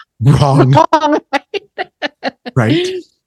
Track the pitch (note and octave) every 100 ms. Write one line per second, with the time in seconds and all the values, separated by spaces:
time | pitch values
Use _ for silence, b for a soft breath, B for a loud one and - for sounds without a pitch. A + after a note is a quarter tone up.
0 | _ - A2+ C3 C#3+ C3+ C3 C#3 E4 D#4
1 | D4+ D#4 - C#4 - G4+ G4+ - F4+ _
2 | D4+ - C4+ - B3+ C3 A2 D#4+ F#4 F#4
3 | - _